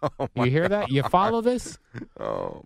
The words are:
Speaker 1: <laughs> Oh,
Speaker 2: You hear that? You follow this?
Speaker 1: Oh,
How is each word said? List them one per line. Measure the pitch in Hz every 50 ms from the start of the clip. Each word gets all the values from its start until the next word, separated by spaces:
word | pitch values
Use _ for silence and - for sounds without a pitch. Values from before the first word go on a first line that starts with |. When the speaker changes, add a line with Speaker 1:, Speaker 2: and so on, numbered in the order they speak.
Speaker 1:
<laughs> | - 147 - -
Oh, | 139 - -
Speaker 2:
You | 127 123 127
hear | 135 156 170
that? | 185 202 208 202 -
You | 135 139 135
follow | 139 - 180 196 220 226 233
this? | 220 240 254 233 - - - - _ _ - - - - - -
Speaker 1:
Oh, | 52 53 53 50 50 50 - - -